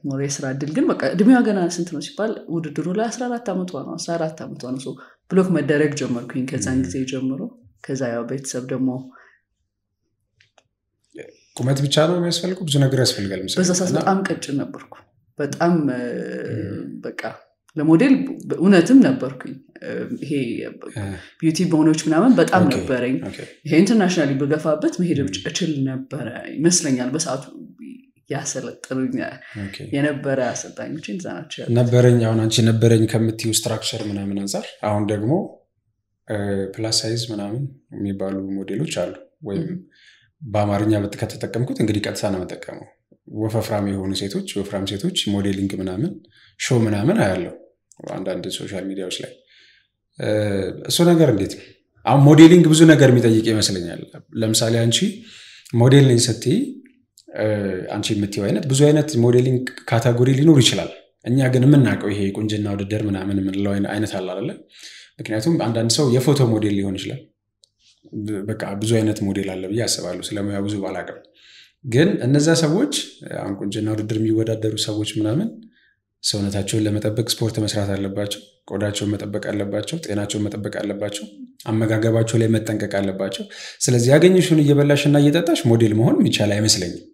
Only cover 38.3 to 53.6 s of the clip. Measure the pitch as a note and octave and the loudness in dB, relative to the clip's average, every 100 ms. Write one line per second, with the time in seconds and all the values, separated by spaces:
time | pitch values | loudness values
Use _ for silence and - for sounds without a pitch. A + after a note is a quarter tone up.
38.3 | G2 F#2+ G2 F#2+ G2+ E3 - F2+ - - | -6 -6 -8 -6 -6 -4 -4 -6 -8 -20
39.3 | _ A2 G2 D#3+ F3+ - _ _ _ _ | _ -8 -6 -6 -10 -14 _ _ _ _
40.3 | _ C3+ G#2 G#2 G2+ G#2+ G#2+ G2 - A2 | _ -4 -2 0 0 2 0 -2 -6 -8
41.3 | - A2 A2+ B2+ - G#2+ G2+ G2+ - G#2 | -6 -8 -4 -4 -2 -2 -2 -4 -4 -4
42.3 | F#2+ F2 F2+ - - - _ _ _ - | -4 -8 -12 -14 -16 -20 _ _ _ -14
43.3 | G#2+ A2 A2 G#2 G#2+ G2+ G2 F#2+ F#2+ G2 | -6 -2 -2 -2 -2 -2 -2 -4 -4 -4
44.3 | - G3 G2+ G2 G2 G2 G2 B2 - - | -6 -6 -8 -6 -6 -6 -4 -4 -4 -2
45.3 | G2+ G2+ G2 G2 F#2+ F#2+ F#2 A2 - _ | -2 -2 -2 -4 -4 -6 -4 -4 -6 _
46.3 | _ _ _ - B2 A2 G2+ A#2+ A3 G#2 | _ _ _ 0 2 2 0 0 2 0
47.3 | F2+ E2+ - - _ _ _ - - F#2+ | -2 -6 -12 -20 _ _ _ -12 -8 -6
48.3 | F2+ F2+ - F#2+ G2 F#2+ G2 F#2 - - | -6 -8 -10 -8 -8 -8 -8 -8 -10 -12
49.3 | - _ _ _ _ _ _ _ - A2+ | -18 _ _ _ _ _ _ _ -8 -2
50.3 | G#2+ G#2 G2 - - - - F3 E3 D3+ | 0 0 -2 -4 -8 -4 2 4 6 6
51.3 | G2+ F#2+ - - - _ _ - C3+ C#3+ | 4 -2 -6 -18 -20 _ _ 2 6 10
52.3 | D3+ D#3+ F3+ D#3+ D#3 D#3+ D3 C3+ B2 A2+ | 12 12 12 8 8 8 10 8 8 6
53.3 | A2 A2 G#2+ | 4 2 0